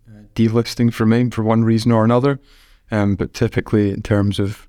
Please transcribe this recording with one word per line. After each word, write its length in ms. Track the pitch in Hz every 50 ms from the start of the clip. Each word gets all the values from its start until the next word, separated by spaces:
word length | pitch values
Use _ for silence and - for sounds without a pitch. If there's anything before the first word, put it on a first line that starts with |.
| _ -
uh, 140 | 107 104 - - _
delisting 580 | - 113 113 110 117 113 - - - 120 117
from 200 | - - 113 110
aim 180 | 113 120 123 113
for 140 | - 113 107
one 180 | 110 113 113
reason 300 | 113 113 113 110 104 117
or 120 | 117 110 110
another. 360 | 113 120 123 131 143 139 135 - _ _ _ _ _ - _ _ -
Um, 240 | 113 104 101 101 98
but 200 | - 71 - -
typically, 580 | - 117 110 - - - - 113 107 104 101
in 100 | 98 110
terms 380 | - - 110 101 98 101 95 -
of, 260 | 101 98 107 - -